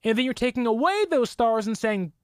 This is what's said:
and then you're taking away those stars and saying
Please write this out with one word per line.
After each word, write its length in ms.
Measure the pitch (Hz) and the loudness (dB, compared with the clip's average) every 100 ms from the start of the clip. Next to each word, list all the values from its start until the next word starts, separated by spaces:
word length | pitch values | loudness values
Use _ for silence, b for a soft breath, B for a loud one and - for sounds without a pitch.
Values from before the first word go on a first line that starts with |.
and 140 | 220 220 | 0 0
then 80 | |
you're 80 | 254 | 0
taking 340 | 247 247 247 240 | 0 -2 0 -2
away 380 | 226 320 403 392 | 2 2 2 0
those 180 | 311 233 | 2 0
stars 380 | - 233 220 208 | 0 0 2 -2
and 100 | 220 | -4
saying 360 | 220 208 175 _ | -2 -2 -4 _